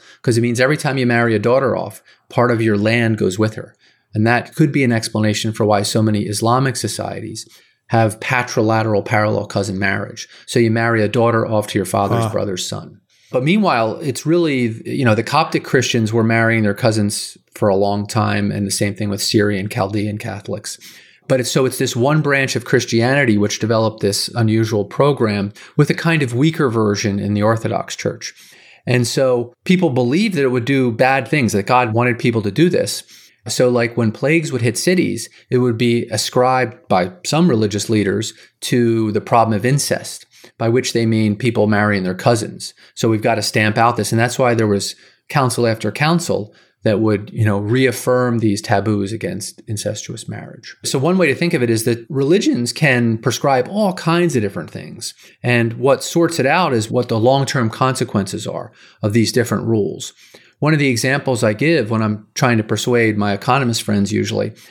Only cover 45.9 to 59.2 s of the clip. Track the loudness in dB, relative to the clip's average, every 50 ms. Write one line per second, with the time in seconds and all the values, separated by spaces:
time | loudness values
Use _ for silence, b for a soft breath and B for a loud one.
45.9 | -4 -2 0 0 2 0 0 -2 -4 -4 -4 -8 b b b b b b _ 0
46.9 | 0 2 2 2 0 0 -2 -6 -2 0 0 2 2 0 0 0 0 2 2 2
47.9 | 0 -2 -2 0 0 2 2 0 0 0 2 0 0 0 -2 0 0 0 2 0
48.9 | 0 0 -2 -4 -6 -6 -8 -8 -8 -8 -10 -12 -14 -16 -10 -8 -8 -6 -4 -6
49.9 | -6 -6 -10 -12 -12 -12 -12 -12 -12 -12 -12 -16 -18 -20 -20 -20 -20 -12 -8 -4
50.9 | -4 0 0 2 2 2 2 2 2 0 0 0 0 0 2 2 2 0 2 0
51.9 | -2 -2 -4 -6 -4 -2 2 2 2 2 4 2 0 0 -2 -4 -2 2 2 4
52.9 | 4 4 4 2 0 0 -2 -2 -2 0 0 0 2 2 0 -2 -2 0 0 0
53.9 | -2 -2 -2 0 2 2 2 2 2 0 -2 -2 -4 -8 -10 -10 -12 -14 -14 -14
54.9 | -14 -14 -14 -14 -14 B B B B B -2 0 2 2 2 0 -2 0 2 2
55.9 | 2 2 0 -2 0 0 0 2 0 0 0 0 2 2 2 2 0 0 -2 0
56.9 | -2 -2 -2 0 0 2 4 4 4 4 2 0 0 -2 -2 -2 0 0 0 0
57.9 | 0 0 -4 -2 -2 -2 -2 -2 -6 -8 -8 -8 -8 -8 -10 -12 b b b b
58.9 | b b -4 0 2 2